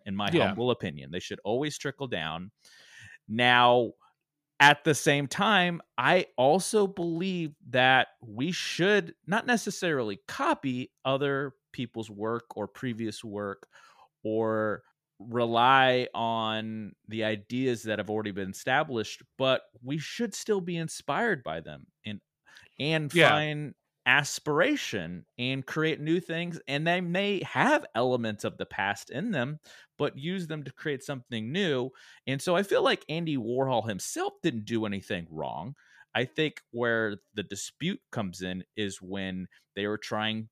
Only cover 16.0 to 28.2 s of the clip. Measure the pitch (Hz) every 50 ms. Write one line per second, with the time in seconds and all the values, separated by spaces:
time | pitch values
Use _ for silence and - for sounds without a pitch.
16 | 127 - - 95 117 113 113 113 110 110 110 110 110 110 110 110 107 98 - _
17 | _ - 107 110 107 107 110 104 104 - 117 123 131 131 123 113 - 113 107 104
18 | 104 98 107 110 104 104 98 98 95 92 95 - - 131 131 143 156 151 135 113
19 | 107 - - - - _ _ - 131 131 131 - - _ _ 117 120 123 143 165
20 | 143 - - - 233 226 - - - - 214 196 175 175 175 165 165 160 - -
21 | - - 143 170 226 233 196 139 117 80 80 82 80 76 76 71 - - _ _
22 | - 107 107 95 - _ _ _ _ _ - - - _ _ - 131 147 160 160
23 | 151 143 135 170 160 135 110 123 151 151 151 147 151 143 - _ _ _ _ _
24 | - - 127 143 147 - - - - - 147 151 180 269 302 269 - - - 104
25 | 85 82 90 87 - _ _ - 120 127 135 135 135 - - 160 156 156 156 -
26 | 147 156 165 185 170 - 165 165 175 175 170 165 - - 135 143 156 170 175 180
27 | 185 175 175 185 202 202 208 180 - 127 - 127 151 247 285 185 - - - 110
28 | 123 127 127 123